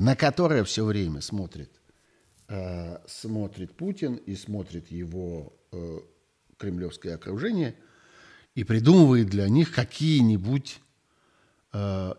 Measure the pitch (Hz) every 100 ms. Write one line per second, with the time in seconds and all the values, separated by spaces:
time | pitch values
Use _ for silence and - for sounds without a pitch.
0 | 113 135 147 175 170 135 95 107 107 104
1 | 87 73 - 104 87 - 69 _ _ _
2 | _ _ _ _ - 98 92 87 85 85
3 | - - 113 107 101 98 90 - 190 196
4 | 143 120 - 95 107 104 85 85 - 85
5 | 85 90 90 82 71 _ _ 90 85 80
6 | - _ _ _ _ _ 101 87 87 -
7 | 85 82 - 104 214 196 127 - _ _
8 | _ - - - _ 127 107 113 127 185
9 | 143 120 98 101 98 139 160 - - -
10 | 160 147 113 104 104 139 - - _ _
11 | _ _ _ _ _ _ _ 104 101 95
12 | 92